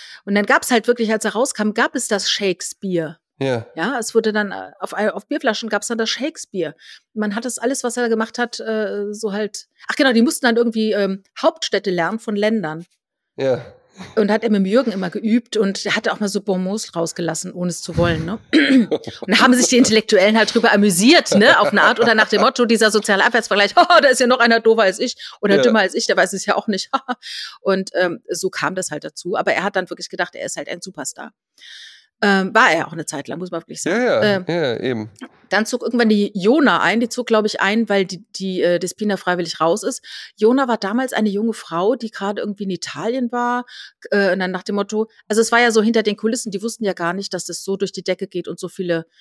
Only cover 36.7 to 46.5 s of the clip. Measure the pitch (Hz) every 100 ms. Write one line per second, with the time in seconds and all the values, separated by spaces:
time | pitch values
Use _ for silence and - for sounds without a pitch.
36.7 | 170 156 220 240 - 233 220 214 - 190
37.7 | 220 220 202 190 180 - - 190 185 170
38.7 | 175 180 - 208 190 180 180 170 - 165
39.7 | 208 - - - - - - 220 262 254
40.7 | 220 196 233 262 - 214 196 226 214 -
41.7 | 165 196 254 220 - 202 202 208 196 190
42.7 | 175 - - 208 262 233 240 240 247 247
43.7 | - - _ - 202 196 190 185 180 -
44.7 | 202 202 214 220 _ - 214 226 233 240
45.7 | 220 214 226 208 202 220 233 214